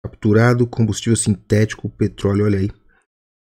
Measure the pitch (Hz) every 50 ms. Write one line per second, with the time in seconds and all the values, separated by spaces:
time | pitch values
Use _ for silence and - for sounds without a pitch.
0 | - - - _ - 110 104 110 117 120 123 120 123 120 - - 113 107 101 -
1 | - 113 113 - - 110 101 - _ _ 107 104 110 107 - - - 104 - -
2 | 110 98 - - - 98 101 101 104 107 101 95 95 104 - _ _ _ _ _
3 | _ _ _ _ _ _ _ _